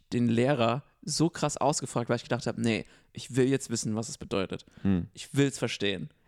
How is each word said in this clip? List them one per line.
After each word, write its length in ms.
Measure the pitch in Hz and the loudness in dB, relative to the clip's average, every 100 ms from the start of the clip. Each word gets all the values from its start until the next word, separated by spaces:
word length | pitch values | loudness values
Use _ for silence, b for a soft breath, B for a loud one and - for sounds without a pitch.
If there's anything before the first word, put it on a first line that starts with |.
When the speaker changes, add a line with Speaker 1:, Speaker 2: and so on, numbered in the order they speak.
| _ | _
Speaker 1:
den 140 | 123 120 | 0 2
Lehrer 540 | 113 127 135 117 127 - _ | 4 4 4 2 0 -6 _
so 280 | - 147 160 | -6 2 2
krass 260 | - 151 - | 2 -2 2
ausgefragt, 500 | 135 160 135 120 120 | 0 0 -2 -4 0
weil 80 | 120 | -2
ich 80 | |
gedacht 240 | - 123 120 | 0 -4 -2
hab, 100 | - | -2
„Nee, 280 | 117 104 - b b | 0 0 -4 b b
ich 240 | - - 120 | -16 -2 2
will 100 | 127 | 2
jetzt 220 | 135 - | 2 -2
wissen, 240 | 113 113 | -4 -2
was 140 | 107 110 | -4 -4
es 100 | - | -10
bedeutet. 480 | - 101 92 - - B | -4 -4 -4 -8 -12 B
Speaker 2:
Hm. 240 | 98 92 95 | 0 2 0
Speaker 1:
Ich 140 | - - 139 | -12 -4 2
will's 220 | 139 - | 2 2
verstehen.“ 520 | 117 - 101 95 - _ | -4 0 -2 -2 -8 _